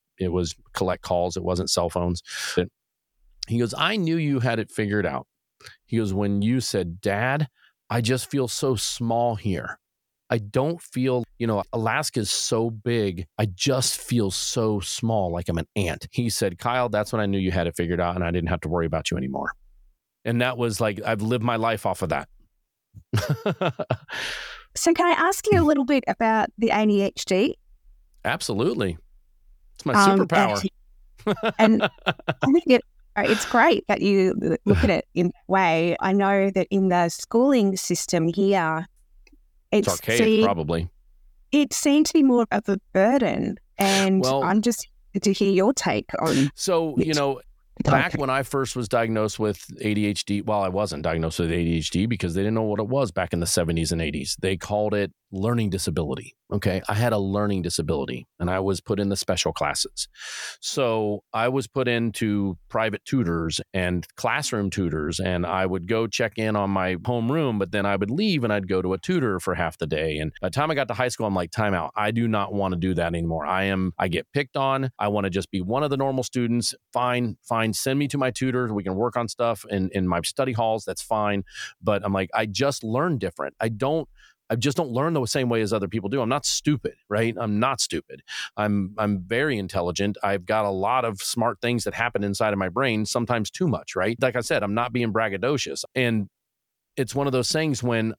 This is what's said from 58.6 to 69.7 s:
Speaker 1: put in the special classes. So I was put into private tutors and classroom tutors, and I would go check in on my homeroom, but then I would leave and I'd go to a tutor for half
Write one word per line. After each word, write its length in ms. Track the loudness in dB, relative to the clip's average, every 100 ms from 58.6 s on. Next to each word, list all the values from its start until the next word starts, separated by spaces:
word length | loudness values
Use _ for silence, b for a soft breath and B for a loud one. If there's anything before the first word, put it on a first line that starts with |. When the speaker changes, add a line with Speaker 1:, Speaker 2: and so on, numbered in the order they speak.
| 0 -2
Speaker 1:
put 180 | -2 -2
in 80 | 0
the 80 | -2
special 380 | -2 -2 -2
classes. 560 | 0 -2 -2 -4 -8 -12 B B B B B
So 640 | -6 -2 0 0 0 -4 -6
I 160 | -2 0
was 200 | 0 -2
put 200 | -2 0
into 680 | 0 0 0 0 2 0 -4 -4
private 380 | -2 0 -2 -2
tutors 560 | 0 2 0 -2 -4 -4
and 320 | -2 0 -2 -4 -4
classroom 520 | 0 0 0 -2 -2
tutors, 520 | 0 -2 -2 -2 -2
and 240 | -2 0 0
I 200 | 0 0
would 220 | -2 -2
go 180 | 0 0
check 280 | -2 -2 -2
in 200 | 0 0
on 120 | 0
my 260 | 0 0 -2
homeroom, 640 | -2 -2 0 0 0 0
but 120 | -2
then 140 | 0 0
I 100 | 0
would 160 | 0
leave 320 | 0 0 0
and 80 | 0
I'd 160 | 0 0
go 140 | 0
to 100 | 0
a 60 | -2
tutor 420 | 0 0 0 0
for 160 | -2 -2
half 220 | -2